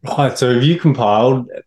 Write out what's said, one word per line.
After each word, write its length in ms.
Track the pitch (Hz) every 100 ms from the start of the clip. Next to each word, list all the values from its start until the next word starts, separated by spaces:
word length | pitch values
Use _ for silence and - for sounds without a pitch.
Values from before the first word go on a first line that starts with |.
Right. 340 | - - 135 -
So 180 | 127
have 80 | 123
you 160 | 139 170
compiled, 720 | 160 135 107 104 123 131 120 -